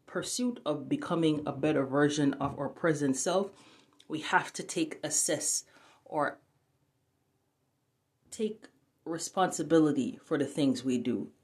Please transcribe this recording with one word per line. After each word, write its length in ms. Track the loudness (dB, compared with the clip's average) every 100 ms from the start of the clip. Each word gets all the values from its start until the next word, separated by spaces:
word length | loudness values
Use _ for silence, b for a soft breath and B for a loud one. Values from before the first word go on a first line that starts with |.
| -8
pursuit 540 | -8 -4 -2 -2 -2 -4
of 220 | -4 -2
becoming 540 | -4 -2 0 2 0 -2
a 60 |
better 340 | -2 0 2 2
version 480 | 4 2 4 0
of 240 | 0 -4 -4
our 100 | -8
present 480 | -2 0 2 2 0
self, 340 | 0 0 0 -8 b b b b -10
we 120 | -8
have 320 | 2 0 0
to 100 | -10
take 380 | -6 -2 -4 -4
assess 600 | -4 -2 0 0 0 -4 -6 b b b
or 340 | -6 -2 -2 -4 _ _ _ _ _ _ _ _ _ _ _ _ _ _ _ _ _ _ -18
take 360 | -6 -4 -6 -16 _ _ _
responsibility 1120 | -10 -8 -4 0 0 0 4 6 6 4 0 -4
for 160 | -4 -2
the 80 | 0
things 380 | 2 2 2
we 140 | 0 0
do 300 | 0 -2 -4 _